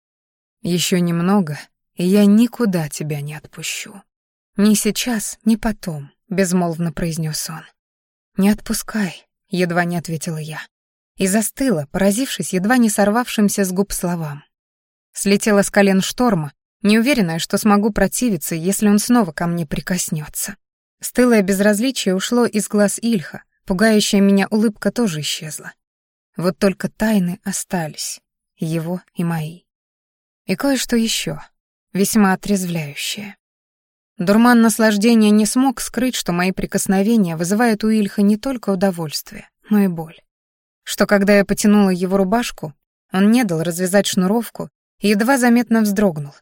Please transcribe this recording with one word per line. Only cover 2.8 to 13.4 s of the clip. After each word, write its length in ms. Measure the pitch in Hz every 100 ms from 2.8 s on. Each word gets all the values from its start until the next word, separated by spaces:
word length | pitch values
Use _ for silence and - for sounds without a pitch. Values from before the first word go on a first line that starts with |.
| 151
тебя 320 | - 151 147
не 140 | 143 151
отпущу. 680 | - - 160 - - 202 _ _ _ _ _ -
Ни 180 | 208
сейчас, 640 | 208 214 196 - 226 - -
ни 100 | 220
потом», 560 | 226 226 208 - 151 143 _ -
безмолвно 640 | 180 190 180 175 160 170
произнёс 560 | - 175 160 156 151 -
он. 140 | 156 - _ _ _ _ _ _ -
«Не 140 | 196
отпускай», 800 | 214 - 220 - 220 190 - _ _ _
едва 360 | 175 180 170
не 120 | 175 175
ответила 420 | 160 165 - 156
я. 220 | 156 151 - _ _ _ _ -
И 100 | 190
застыла, 640 | 208 208 - 269 170 143
поразившись 640 | - 196 202 269 - 170
едва 240 | 185 196 254
не 140 | 226
сорвавшимся 760 | 214 202 220 247 -